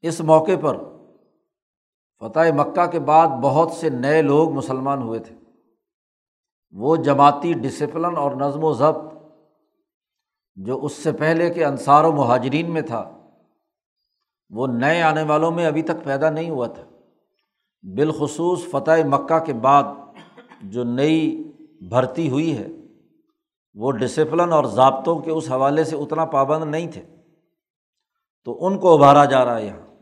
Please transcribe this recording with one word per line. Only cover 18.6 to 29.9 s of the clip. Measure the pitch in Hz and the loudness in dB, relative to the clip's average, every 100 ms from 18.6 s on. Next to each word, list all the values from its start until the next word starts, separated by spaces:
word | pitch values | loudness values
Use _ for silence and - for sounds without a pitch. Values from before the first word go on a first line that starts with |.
فتح | - 139 147 165 | -4 -6 0 2
مکہ | 147 139 - 165 | 2 0 0 -2
کے | 160 | -2
بعد | 123 127 143 - - - - - - - - | -2 4 4 2 -8 -20 -20 -20 -20 -20 -20
جو | 101 113 | -12 -8
نئی | 120 123 147 160 156 - - - - _ 90 | -6 -2 0 0 -2 -6 -12 -18 -20 _ -2
بھرتی | 117 127 - 160 | 0 0 -4 -4
ہوئی | 131 165 131 | -2 -2 -4
ہے، | 95 - - _ _ _ _ _ _ _ _ | -8 -16 -20 _ _ _ _ _ _ _ _
وہ | 101 120 | -8 -4
ڈسپلن | 120 123 - 156 165 175 | -2 -4 -2 0 0 2
اور | 160 | 2
ضابطوں | 131 104 131 165 165 165 | 0 4 4 4 -4 -4
کے | 160 | -2
اس | 160 135 | -6 -4
حوالے | 131 135 147 | -2 0 0
سے | 160 156 | -2 -4
اتنا | 147 156 | -6 -4
پابند | 160 147 135 156 160 | -2 0 0 -2 -4
نہیں | 151 170 | -6 -8
تھے، | - 87 _ _ _ _ _ _ _ _ _ _ _ _ _ | -14 -20 _ _ _ _ _ _ _ _ _ _ _ _ _
تو | - 117 180 | -14 -6 -4
ان | 196 | 0
کو | 180 | 4
ابھارا | 156 143 143 | 8 8 8
جا | 143 131 | 6 4
رہا | 123 117 | 2 -2
ہے | 104 | -6
یہاں۔ | 92 - | -12 -20